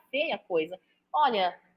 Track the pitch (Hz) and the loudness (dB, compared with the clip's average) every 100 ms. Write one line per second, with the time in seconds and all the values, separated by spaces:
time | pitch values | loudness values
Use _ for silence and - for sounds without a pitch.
0 | - 269 311 208 - 170 160 180 _ _ | -6 -4 -2 -4 -2 -2 -2 -8 _ _
1 | _ 302 285 214 180 - _ | _ 0 2 2 0 -2 _